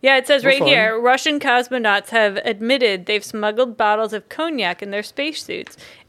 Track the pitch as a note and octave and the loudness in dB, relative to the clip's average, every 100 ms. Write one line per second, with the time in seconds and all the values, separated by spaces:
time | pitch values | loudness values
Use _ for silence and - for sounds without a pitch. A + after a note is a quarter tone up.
0 | C4 C4+ B3+ C#4+ B3 C4+ C#4 C4+ A3 A3 | 4 2 4 2 4 2 4 4 4 2
1 | A#3+ B3+ D#4 D4 C#4 B3 B3 B3+ A3 G3+ | 2 2 2 -2 2 0 0 -2 0 0
2 | G3+ A3+ G#3 G3 - G3+ A3+ C4+ A#3+ F#3+ | 0 0 0 0 -6 -4 0 2 2 0
3 | F3 G#3+ G3+ A3 G#3 G#3+ B3+ G#3+ G#3+ G#3+ | -2 -4 -4 -4 -4 0 -2 0 0 0
4 | A3 G#3+ - - D#4+ D4+ F#3 F3 G3+ G3+ | -2 -6 -10 -6 -6 -2 -4 -4 -8 -8
5 | G#3 - C#4+ D4+ - - - - - - | -8 -6 -6 -6 -10 -12 -12 -18 -20 -20